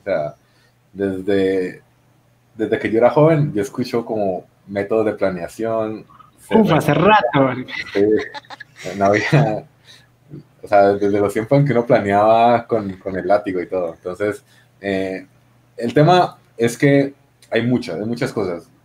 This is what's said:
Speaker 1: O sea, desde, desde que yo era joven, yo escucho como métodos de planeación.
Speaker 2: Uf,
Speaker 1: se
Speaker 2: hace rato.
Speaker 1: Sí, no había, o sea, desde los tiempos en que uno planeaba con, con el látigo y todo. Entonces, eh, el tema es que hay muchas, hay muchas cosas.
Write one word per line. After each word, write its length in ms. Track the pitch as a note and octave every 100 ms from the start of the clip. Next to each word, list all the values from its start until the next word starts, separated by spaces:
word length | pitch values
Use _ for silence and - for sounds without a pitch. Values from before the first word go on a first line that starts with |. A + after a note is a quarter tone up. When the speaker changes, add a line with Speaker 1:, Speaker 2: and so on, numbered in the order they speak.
Speaker 1:
O 20 |
sea, 320 | G2+ F2 D2 - _ _ _ _ _
desde, 880 | F#2 G2 F#2 F#2 G2 F#2+ F#2+ F#2 - _ _ _ _ _ _ _ -
desde 240 | G#2+ A2
que 120 | G#2+
yo 80 | A2
era 100 | A#2+
joven, 420 | D3 D3+ D#3+ D3
yo 80 | G#2
escucho 440 | G2 - B2 A#2+ A#2
como 400 | A2 G2 F2 - _ -
métodos 380 | G2 G2 A2 G#2+
de 80 |
planeación. 920 | G2 F#2+ F2+ E2+ - A2+ A2+ A2 G#2+ - - - _ -
Speaker 2:
Uf, 180 | A3 G#3
Speaker 1:
se 60 |
Speaker 2:
hace 200 | D#3 -
rato. 600 | D3 F#3 G#3+ - C#3+ C3+ B2 B2+ - -
Speaker 1:
Sí, 120 | G2+ G#2 G#2+ - - _ - - - F#2 F#2+
no 80 | G2
había, 600 | G#2 - D3 A2 G#2+ - _ _ - _ _ _ - - _
o 40 | -
sea, 260 | G2+ G2
desde 260 | G2+ G2+ G#2
los 140 | G2+
tiempos 260 | A2 A2 C#3
en 60 | C#3+
que 60 |
uno 140 | A#2+ A#2
planeaba 800 | A#2 G2+ G2+ G#2+ A2+ A#2 A#2 -
con, 260 | A#2 G2
con 220 | F#2 G2 F#2
el 100 | F2+
látigo 340 | G#2 G2+ F2+
y 60 | E2+
todo. 260 | F#2 F2
Entonces, 500 | D#2+ F#2 F2+ G#2 G#2 _ _ _ _
eh, 460 | G2 F#2+ F#2+ F#2+ F#2+ _ _ _ _ -
el 160 | A#2+
tema 440 | D3 D#3 F3+ E3+ - _ -
es 200 | A#2 A#2
que 360 | C#3+ C#3 C#3 - _ _ -
hay 140 | A2+
muchas, 360 | A#2 B2 - E2
hay 60 | A2
muchas 260 | A#2 A#2
cosas. 360 | A#2 F#2+ E2+ - _